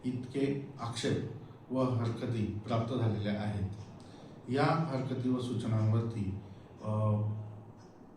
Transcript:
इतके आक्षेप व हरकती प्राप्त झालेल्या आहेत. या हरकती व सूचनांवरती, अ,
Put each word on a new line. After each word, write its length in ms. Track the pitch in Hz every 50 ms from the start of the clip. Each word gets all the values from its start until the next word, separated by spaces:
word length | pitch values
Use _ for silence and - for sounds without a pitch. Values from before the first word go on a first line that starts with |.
| -
इतके 680 | 127 123 123 - - - 139 139 139 143 - - - - -
आक्षेप 520 | 139 120 - - - - - - - - - - - - - - - -
व 120 | 123 131 127
हरकती 760 | 120 113 110 113 113 113 - 131 113 117 113 101 98 98 - -
प्राप्त 280 | - 120 113 - - 131
झालेल्या 400 | 120 113 107 101 - 101 104 104
आहेत. 360 | 101 104 104 95 95 92 - - - - - - - - - - - - - - - - -
या 140 | 123 139 151
हरकती 680 | 151 156 165 160 135 135 127 117 - 127 117 123 127
व 100 | 127 123
सूचनांवरती, 1000 | 123 120 117 - - 110 113 110 110 107 107 117 117 113 - 104 101 92 95 - - - - - - - - - -
अ, 60 | 110 107 107 110 107 104 104 107 107 107 - - - - - - - - - - - - - - - -